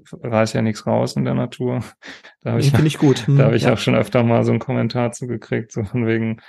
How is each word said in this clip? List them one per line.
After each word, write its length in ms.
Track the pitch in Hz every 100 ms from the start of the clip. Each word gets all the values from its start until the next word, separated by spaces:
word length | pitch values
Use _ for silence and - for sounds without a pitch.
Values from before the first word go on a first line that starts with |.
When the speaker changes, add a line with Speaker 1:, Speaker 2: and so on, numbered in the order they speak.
| -
Speaker 1:
reiß 400 | - 120 110 110
ja 80 | 127
nichts 240 | 110 104 117
raus 300 | 113 123 135
in 80 |
der 100 | 127
Natur. 460 | 127 123 - 123 123
<laughs> 560 | - - - - - _
Da 80 | 117
hab 40 | 117
ich 120 | 143
Speaker 2:
Finde 160 | 120 156
ich 100 | -
gut. 280 | 147 127 139
Hm, 80 | 139
Speaker 1:
da 80 |
hab 80 | 113
ich 100 | 117
Speaker 2:
ja. 120 | 123
Speaker 1:
auch 40 | 113
schon 160 | -
öfter 300 | 123 113 123
mal 180 | 117 117
so 60 | 117
einen 80 | 117
Kommentar 540 | - 123 117 123 120
zugekriegt, 580 | - 123 117 - 120 117
so 140 | 127
von 240 | 104 123 113
wegen, 320 | 113 113 110